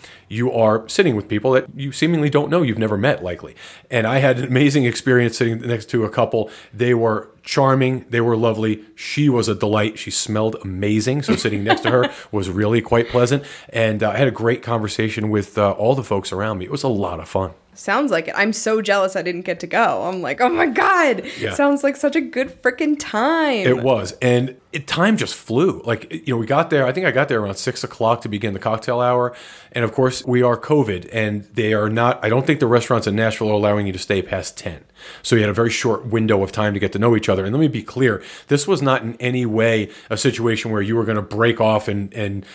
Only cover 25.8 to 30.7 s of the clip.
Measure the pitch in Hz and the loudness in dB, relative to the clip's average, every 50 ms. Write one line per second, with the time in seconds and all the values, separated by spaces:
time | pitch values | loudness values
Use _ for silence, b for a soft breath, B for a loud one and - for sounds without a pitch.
25.8 | - 117 113 - - - - 160 - 139 123 117 110 104 135 151 165 165 151 143 | -2 -4 -4 -4 -4 -8 -12 -8 -6 -4 -2 -2 0 0 2 0 2 2 2 2
26.8 | 131 123 135 185 185 160 120 131 147 147 131 110 104 98 95 - - 127 127 - | 2 2 0 0 0 0 2 2 2 2 0 0 -2 -2 -4 -6 -6 -6 -6 -4
27.8 | - - - - 117 113 117 117 - 117 104 101 110 107 95 98 - 113 110 110 | -6 -8 -4 0 2 2 2 0 -2 -4 -6 -4 -4 -4 -6 -4 -2 -2 -2 -2
28.8 | - - 120 120 123 123 123 123 123 123 123 B B B B B B B B 120 | -2 -2 -2 0 0 2 2 0 0 -2 -4 B B B B B B B B -2
29.8 | 117 107 - - 127 127 127 - - 131 123 123 123 123 120 110 - - | -2 -2 2 2 2 2 2 0 -2 0 2 4 4 4 2 0 0 0